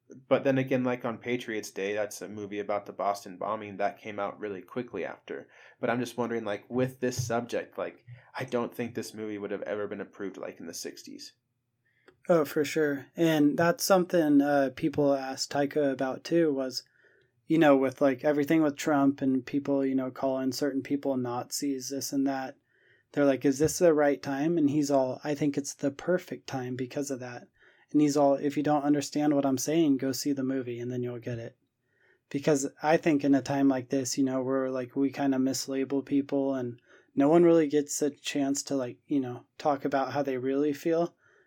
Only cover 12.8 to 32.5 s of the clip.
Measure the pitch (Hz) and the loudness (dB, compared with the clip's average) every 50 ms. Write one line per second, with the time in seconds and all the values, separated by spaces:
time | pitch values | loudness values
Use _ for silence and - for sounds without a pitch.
12.8 | 156 147 143 135 - - _ - 170 165 160 156 147 147 143 - 170 170 170 - | 0 0 0 -2 -6 -8 _ 2 2 4 4 6 4 4 4 4 4 2 2 2
13.8 | - - 202 185 175 175 - 180 160 151 147 143 139 147 143 143 139 131 127 - | 2 4 4 4 4 2 2 2 4 6 6 6 6 4 4 2 2 0 0 -2
14.8 | - 160 143 147 147 139 139 135 135 131 135 131 - - - 143 143 143 143 151 | -4 -2 0 2 2 2 2 0 -2 -6 -6 -6 -6 -4 -2 -2 -2 0 0 0
15.8 | 147 139 135 127 135 131 127 123 - - 165 170 170 160 143 135 135 131 123 - | 0 0 0 -2 -2 -4 -4 -6 -6 -2 2 2 2 2 2 0 -2 -4 -6 -8
16.8 | - _ _ _ _ _ _ _ _ _ _ _ _ - 160 160 165 151 139 135 | -12 _ _ _ _ _ _ _ _ _ _ _ _ 0 2 6 6 8 8 6
17.8 | 135 131 127 - 151 139 135 123 - 151 147 147 147 143 170 160 156 151 139 - | 4 2 0 2 2 2 2 2 0 0 2 2 2 4 4 4 4 2 0 -2
18.8 | - - 156 139 139 139 139 - 143 135 131 131 127 - - 143 139 139 139 139 | 0 0 2 4 4 4 4 2 0 0 0 0 -2 -2 -4 -4 -2 0 0 0
19.8 | 135 135 131 131 131 127 120 - - 135 131 131 131 131 127 - 151 143 135 135 | 0 0 0 0 -2 -4 -4 -4 -2 -2 -2 0 -2 -2 -2 -2 -2 -2 -2 -4
20.8 | 123 - 143 143 139 143 135 127 123 120 120 123 123 - - - - 143 139 131 | -4 -2 -4 -2 -2 -2 -2 -2 -2 -4 -4 -6 -6 -6 -6 -6 -4 -4 -4 -4
21.8 | 127 - 139 135 127 - - 139 135 139 135 135 131 131 - _ _ _ _ _ | -6 -8 -8 -8 -6 -4 -2 0 0 0 0 -2 -4 -8 -10 _ _ _ _ _
22.8 | _ _ _ _ _ _ - - 143 139 135 123 - 147 135 127 151 156 156 - | _ _ _ _ _ _ 0 2 4 4 4 4 2 2 2 4 2 0 2 4
23.8 | 185 175 160 147 151 143 143 - - - 139 135 143 165 175 170 151 139 135 151 | 4 6 6 6 4 4 2 0 -2 -6 -4 -2 0 0 2 2 2 2 2 2
24.8 | 147 139 143 135 131 127 127 - - 151 151 143 156 147 139 143 139 - - - | 2 2 4 2 2 2 -2 -4 -4 -4 -4 -2 -2 -2 -2 -2 -4 -6 -6 -4
25.8 | - 139 139 - - - 180 175 175 - - 123 - - - 131 127 127 127 123 | -4 -4 -4 -4 -2 0 0 0 -2 -6 -12 -12 -10 -8 -8 -6 -6 -6 -6 -6
26.8 | 131 123 - 147 147 139 139 123 123 123 123 120 - - _ _ _ _ _ _ | -6 -6 -6 -6 -6 -6 -6 -8 -10 -10 -12 -14 -16 -18 _ _ _ _ _ _
27.8 | _ _ - 147 151 147 139 151 143 139 139 135 - 147 139 151 143 147 147 151 | _ _ 2 2 4 4 4 4 4 4 4 2 0 -2 -2 0 0 2 2 2
28.8 | 139 143 147 147 139 - - 147 147 151 151 139 139 139 131 123 - - 151 165 | 2 2 2 2 0 -2 -2 0 0 2 2 2 2 2 0 0 0 0 2 2
29.8 | 165 151 139 127 135 135 131 - - 147 143 139 131 127 135 135 127 120 120 117 | 4 4 4 2 0 -2 -4 -2 -2 -2 -2 -2 -2 -2 -2 -4 -4 -4 -6 -6
30.8 | 120 123 127 123 123 123 120 120 113 131 123 113 117 - - _ _ _ _ _ | -6 -6 -4 -4 -4 -4 -6 -8 -8 -8 -8 -8 -8 -12 -14 _ _ _ _ _
31.8 | _ _ _ _ _ _ _ _ _ _ - 143 139 - | _ _ _ _ _ _ _ _ _ _ -8 -2 2 2